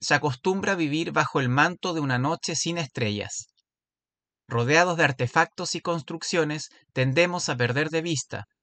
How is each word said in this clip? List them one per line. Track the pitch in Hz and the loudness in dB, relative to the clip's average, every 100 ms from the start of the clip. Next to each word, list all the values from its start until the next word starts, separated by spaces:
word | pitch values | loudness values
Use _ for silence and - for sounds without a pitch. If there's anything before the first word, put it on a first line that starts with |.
se | - | 0
acostumbra | 147 147 127 185 190 202 | 0 0 -2 0 0 0
a | 190 | 0
vivir | 151 156 165 | 0 -2 0
bajo | 151 151 147 | 0 0 2
el | 127 | 2
manto | 131 165 175 185 | 4 2 0 -4
de | 165 | -2
una | 139 123 | 0 0
noche | 139 170 - 151 | 0 -2 -4 -4
sin | 165 170 | -2 -4
estrellas. | 143 - 107 104 - - - _ _ _ _ _ _ _ _ _ - | -4 -4 -2 -2 -6 -12 -16 _ _ _ _ _ _ _ _ _ -6
Rodeados | 117 120 156 180 165 | -2 4 4 4 4
de | 143 | 2
artefactos | 131 123 160 170 - 175 170 | 2 0 2 0 -2 -6 -4
y | |
construcciones, | - 170 - 165 - 175 151 151 - _ _ | -2 -4 -4 -8 -2 0 0 -2 -10 _ _
tendemos | - 131 135 175 175 - | -2 2 4 2 2 -4
a | 127 | 0
perder | 120 127 151 | 0 0 -2
de | 160 | -2
vista, | 170 143 - 104 - _ | -2 -4 -4 -10 -12 _